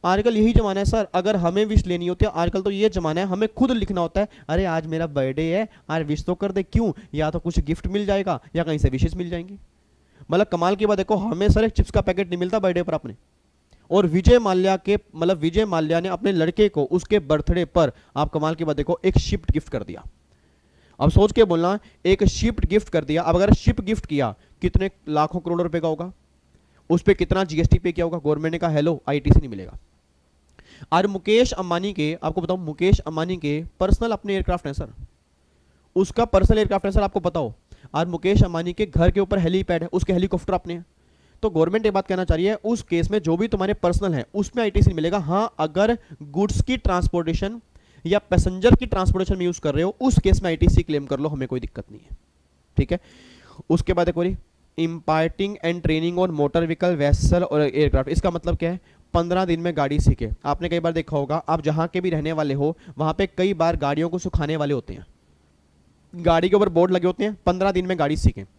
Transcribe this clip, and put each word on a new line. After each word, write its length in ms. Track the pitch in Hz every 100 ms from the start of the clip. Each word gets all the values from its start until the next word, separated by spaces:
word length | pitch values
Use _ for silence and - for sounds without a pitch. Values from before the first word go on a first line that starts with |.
आजकल 340 | 180 196 233 220
यही 160 | 220
जमाना 260 | 226 214 196
है 60 | 202
सर, 220 | 220 202
अगर 220 | 185 185 208
हमें 300 | 170 185 214
wish 200 | 208 180
लेनी 220 | 175 175
होती 180 | 180 208
है, 60 | 165
आजकल 260 | 175 190
तो 100 | 190
ये 180 | 196 214
जमाना 320 | 190 165 160
है, 60 | 190
हमें 200 | 202 214
खुद 180 | - 254
लिखना 300 | 233 196 185
होता 200 | 170 -
है, 60 | 208 - -
"अरे 160 | 165 190
आज 220 | 165 160
मेरा 200 | 160 165
birthday 360 | 143 131 135 165 185
है, 120 | 220 _ -
आज 160 | 160 160
wish 180 | 151
तो 120 | - 180
कर 160 | 202
दे।" 120 | 190
क्यों? 280 | 190 226 226 - -
या 160 | 147 156
तो 80 | 160
कुछ 200 | 170 165
gift 280 | 147 170 180
मिल 180 | 202 202
जाएगा 340 | 196 190 147 - 165
या 80 |
कहीं 140 | 165 151
से 120 | 147
wishes 260 | 131 165 170
मिल 140 | 175
जाएंगी। 280 | 175 180 202 - _ _ _ _ _ -
मतलब 160 | 170 208
कमाल 280 | 170 175 196
की 100 | 214
बात 120 | 202
देखो, 180 | 190 214
हमें 340 | 208 175 202
सर 140 | 208
एक 80 | 220
chips 200 | - -
का 100 | 214
packet 280 | 190 180 185
नहीं 80 | 175
मिलता 220 | 180 220
birthday 240 | 190 180
पर 100 | 170
अपने, 220 | 156 120 - _ _ _ _ _ _ _
और 140 | 185 180
विजय 320 | 170 185 247
माल्या 380 | 214 185 190 190
के, 200 | - 202 _ 156
मतलब 220 | 165 185
विजय 280 | 156 175 214
माल्या 340 | 165 156 165
ने 100 | 185
अपने 220 | 175 196
लड़के 380 | 185 160 - 208
को 140 | -
उसके 360 | 139 175 - 208
birthday 460 | 143 151 - 175 165
पर, 260 | 175 147 - _ 135
आप 120 | 156
कमाल 260 | 156 156 160
की 80 |
बात 120 | 160 147
देखो, 240 | 147 170 190
एक 120 | -
shipped 340 | - - -
gift 180 | 156 -
कर 140 | 117
दिया। 200 | 98 82 - _ _ _ _ _ _ _ _ -
अब 120 | 143
सोच 200 | 196 202
के 120 | 202
बोलना, 360 | 214 165 175 202 - _ 175
एक 180 | 196
shipped 420 | 190 - 226 233 185
gift 240 | 202 -
कर 140 | 170
दिया। 180 | 143 156
अब 140 | 170 170
अगर 180 | 202
शिप 280 | - - -
gift 240 | 196 220 -
किया, 300 | 143 120 95 _ _
कितने 280 | 180 - 190 _ -
लाखों 300 | 151 151 175
करोड़ों 240 | 170 170
रुपए 160 | 170 165
का 80 | 160
होगा, 240 | 156 175 - _ _ _ _ _ _ _
उस 120 | 175
पे 120 | -
कितना 300 | 190 180 185
जीएसटी 340 | 185 156 165 -
पे 120 | 180
किया 120 | 165
होगा 140 | 170 165
Government 340 | 147 151 160
ने? 60 | 165
कहा, 120 | 170
"हेलो, 320 | 156 151 151 -
आईटीसी 320 | 143 143 -
नहीं 100 | 127
मिलेगा।" 280 | 101 92 - _ _ _ _ _ _ _ _ _ - -
और 140 | 165 196
मुकेश 440 | 190 190 220 247
अंबानी 420 | 208 180 170 196
के, 240 | 170 151 165
आपको 180 | 156 156
बताऊं, 160 | 165 185
मुकेश 420 | 160 147 180 196
अंबानी 380 | - 160 170 180
के 260 | 147 147 170 _
personal 320 | 185 - 233
अपने 220 | 208 208
aircraft 320 | 196 185 175 143
हैं 80 |
sir, 160 | 139 127 - - _ _ _ _ _ _ _ _ 175
उसका 300 | 190 - 233
personal 320 | 196 185 220
aircraft 280 | 208 190 196
है 60 |
sir, 100 | 190
आपको 180 | 196 202
बताओ। 340 | 175 165 120 - _ - -
और 140 | 147 170
मुकेश 360 | 170 185 208
अंबानी 300 | 180 170 175
के 120 | 180 208
घर 260 | - 175
के 80 | 196
ऊपर 200 | 190 202
हेलीपैड 440 | 165 185 185 170
है, 60 | 170
उसके 200 | 185 -
helicopter 400 | 180 185 180 -
अपने 200 | 185 175
हैं। 120 | 170 170 _ _ _ _ _
तो 80 | 214
government 360 | 160 165 208 220
ये 60 |
बात 160 | 196 -
कहना 160 | 185
चाह 120 | 185 160
रही 100 | 185
है, 100 | 214
उस 260 | 214 233
case 280 | - 170 165
में 80 | 208
जो 180 | 160 170
भी 100 | 220
तुम्हारे 260 | 202 190
personal 400 | 208 180 175 196
है 120 | 147 -
उसमें 300 | 202 196 247
आईटीसी 240 | 220 202 196
नहीं 80 | 165
मिलेगा। 220 | 165 202
हाँ, 360 | 147 185 226 -
अगर 380 | 156 160 214 233 _ 147
goods 380 | 147 147 202 -
की 160 | - 254
transportation 840 | - 180 180 175 165 165 196 233 _ _ _ - 165
या 140 | 202
passenger 560 | - 180 - 185 226 -
की 100 | 254
transportation 520 | 202 185 190 190 190
में 80 | 175
यूज़ 140 | 175
कर 120 | 151
रहे 100 | 143
हो, 120 | 180 -
उस 180 | 262 -
case 220 | 190 190
में 60 | 185
आईटीसी 340 | 165 - -
claim 220 | 170 147 139
कर 140 | 135
लो, 100 | 151
हमें 180 | 147 127
कोई 120 | 127
दिक्कत 320 | 120 - -
नहीं 100 | 101 _
है, 80 | - _ _ _ _ _ -
ठीक 140 | 160
है। 80 | 175 _ - - - - - -
उसके 240 | 165 -
बाद 160 | 175 170
एक 80 | 170
और 180 | 175 202 - _ _ -
import 640 | 165 165 160 156 165 - 196 208 170
and 160 | 175
training 360 | 156 156 165 175
on 160 | 185 151
motor 220 | 143 165
vehicle, 340 | 165 160 180 165
vessel 440 | 143 143 - 175
और 180 | 175 151
aircraft, 480 | 147 - 147 180 -
इसका 220 | 175 190
मतलब 260 | 170 175 165
क्या 140 | 165
है? 80 | 180 _ _ _
पन्द्रह 320 | 170 170 180 190
दिन 140 | 165
में 160 | 175 151
गाड़ी 220 | 139 147
सीखे। 320 | - 120 110 - 143
आपने 240 | 143 165
कई 100 | 170
बार 140 | 165
देखा 240 | 165 160 151
होगा, 200 | 139 156 -
आप 120 | 160
जहाँ 260 | 151 151 170
के 140 | 180
भी 80 | 185
रहने 220 | 156 151
वाले 220 | 160 151
हो, 240 | 139 147 165 - 139
वहाँ 160 | 156
पे 160 | 160 196 -
कई 160 | 185
बार 220 | 180 165 165
गाड़ियों 340 | 143 143 165
को 80 | 175
सुखाने 380 | 180 - 147 160
वाले 160 | 143
होते 200 | 139 -
हैं, 120 | 92 - _ _ _ _ _ _ _ _ _ _ 175
गाड़ी 340 | 170 165 180
के 60 | 196
ऊपर 140 | 202
बोर्ड 220 | 165 180
लगे 160 | 185 180
होते 160 | 175
हैं, 140 | 208 202 -
"पन्द्रह 260 | 180 196
दिन 140 | 180 180
में 140 | 180
गाड़ी 180 | 143 156
सीखें।" 260 | - - 95